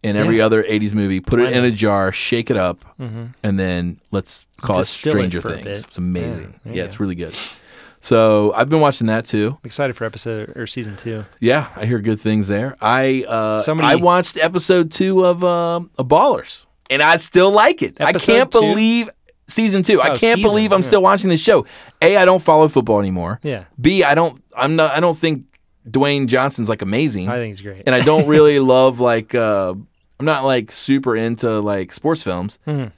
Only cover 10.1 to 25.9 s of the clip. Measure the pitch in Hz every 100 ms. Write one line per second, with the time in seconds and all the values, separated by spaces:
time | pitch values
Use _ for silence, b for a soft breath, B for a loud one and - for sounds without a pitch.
10.1 | 110 117 110 107 - 113 - 107 101 117
11.1 | 110 101 _ 113 139 143 - 110 120 104
12.1 | 107 110 107 98 101 131 - 110 127 135
13.1 | 131 110 113 107 107 - 156 123 160 175
14.1 | 180 175 170 160 180 - 180 165 - 190
15.1 | 190 180 175 180 175 170 170 170 - 127
16.1 | 151 269 208 - - _ _ _ 135 151
17.1 | 165 - 180 190 208 233 349 120 - 151
18.1 | 175 - 233 262 226 208 208 226 233 220
19.1 | _ _ _ - - 226 190 185 185 135
20.1 | 131 226 233 214 208 214 190 185 208 190
21.1 | 196 190 165 - 185 - B B _ 165
22.1 | 202 185 185 - 156 156 143 113 104 98
23.1 | 92 85 104 151 117 - - 135 190 147
24.1 | 147 165 120 _ 117 135 160 156 143 175
25.1 | 160 165 147 - _ _ _ 117